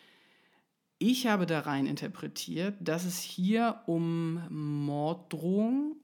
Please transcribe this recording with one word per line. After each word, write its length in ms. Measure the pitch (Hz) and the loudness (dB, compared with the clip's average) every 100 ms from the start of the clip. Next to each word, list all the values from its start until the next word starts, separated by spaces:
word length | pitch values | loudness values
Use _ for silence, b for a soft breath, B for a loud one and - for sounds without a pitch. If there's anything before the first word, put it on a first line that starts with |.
| b b b b b b b _ _ _ | b b b b b b b _ _ _
Ich 280 | 208 254 233 | 2 4 4
habe 180 | 208 170 | 2 2
da 140 | 156 | 0
rein 260 | 151 139 139 | 0 0 0
interpretiert, 920 | 143 147 - 151 - - 160 190 202 | 0 -4 -6 -8 -8 -6 -2 -2 -2
dass 260 | 165 165 180 | -2 0 -2
es 140 | 175 | -6
hier 640 | - - 185 220 233 220 - | -8 -2 2 4 2 0 -2
um 560 | 165 165 165 165 165 165 | 0 2 0 0 -2 -6
Morddrohung 1500 | 151 147 147 147 143 151 175 - 156 170 190 226 262 294 302 | -4 -2 -2 0 0 0 -2 -6 -4 0 2 2 2 -2 -6